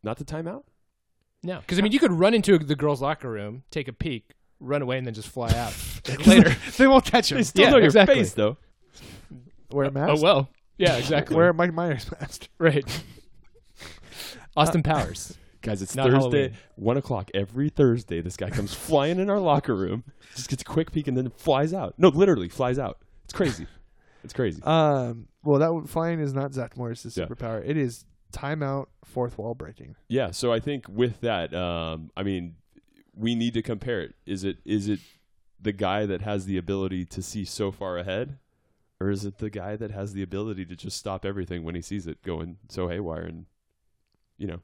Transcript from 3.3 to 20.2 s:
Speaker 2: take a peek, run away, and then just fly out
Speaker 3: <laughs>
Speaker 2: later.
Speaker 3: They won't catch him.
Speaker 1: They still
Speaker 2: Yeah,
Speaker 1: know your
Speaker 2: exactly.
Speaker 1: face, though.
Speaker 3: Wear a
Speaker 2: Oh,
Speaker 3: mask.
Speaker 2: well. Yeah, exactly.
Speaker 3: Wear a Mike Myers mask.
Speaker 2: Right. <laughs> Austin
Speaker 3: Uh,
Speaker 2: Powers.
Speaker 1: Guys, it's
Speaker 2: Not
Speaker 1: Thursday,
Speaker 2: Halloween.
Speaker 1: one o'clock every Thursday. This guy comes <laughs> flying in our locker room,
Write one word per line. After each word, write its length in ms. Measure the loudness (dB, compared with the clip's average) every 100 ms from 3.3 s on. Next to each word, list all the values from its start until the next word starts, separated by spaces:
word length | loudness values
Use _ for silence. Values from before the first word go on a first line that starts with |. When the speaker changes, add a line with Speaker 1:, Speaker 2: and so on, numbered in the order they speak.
| -8 -8 -12 -10
Speaker 2:
take 180 | -10 -8
a 60 |
peek, 400 | -8 -6 -6 _ _ _ _
run 220 | -6 -4
away, 160 | -2 -4
and 80 | -4
then 80 |
just 140 | -8 -10
fly 240 | -6 0
out 220 | 0 -2 -8 -10 -10 -8
Speaker 3:
<laughs> 180 | 4 10
Speaker 2:
later. 300 | 10 10 6 -4 4
Speaker 3:
They 100 | 8
won't 180 | 8 6
catch 260 | 2 2
him. 60 | 0
Speaker 1:
They 60 |
still 220 | 0 6 8
Speaker 2:
Yeah, 40 |
Speaker 1:
know 60 | 10
your 80 | 8
Speaker 2:
exactly. 300 | 8 8 6
Speaker 1:
face, 180 | 4
though. 240 | 2 0 0 _ _ _ -20 -20 -20 -20 -20 -20 -20 -6
Speaker 3:
Wear 160 | -2 0
a 40 |
Speaker 2:
Oh, 20 |
Speaker 3:
mask. 320 | 0 0 2
Speaker 2:
well. 260 | 4 4 2 _ _ 0
Yeah, 180 | 2 2
exactly. 380 | 2 0 2 4
Speaker 3:
Wear 140 | 4
a 40 |
Mike 200 | 4 0
Myers 360 | 0 -2 -4 -6 -10
mask. 280 | -12 -12 -20 _
Speaker 2:
Right. 260 | 2 2 -2
<laughs> 1700 | -10 -12 -20 -20 -20 -20 -20 _ -20 -20 -20 -20 -16 -16 -16 -10 2
Austin 240 | 2 4 2
Speaker 3:
Uh, 80 | 0
Speaker 2:
Powers. 420 | -2 -6 -14 -18 -20 _
Speaker 1:
Guys, 200 | -6 -6
it's 140 | -6 0
Speaker 2:
Not 100 | 4
Speaker 1:
Thursday, 80 | 6 4 2
Speaker 2:
Halloween. 100 | 0 -6 _ -4
Speaker 1:
one 220 | -2 0
o'clock 320 | -2 -6 -4
every 340 | -4 -4 -2 -4
Thursday. 520 | 4 4 4 -2 -6
This 160 | -6 -8
guy 120 | -6
comes 240 | -4 -6
<laughs> 140 | -8 0
flying 300 | 2 2 0
in 100 | 0
our 100 | 0
locker 360 | 2 0 0 -2
room, 300 | -2 -4 -8 -20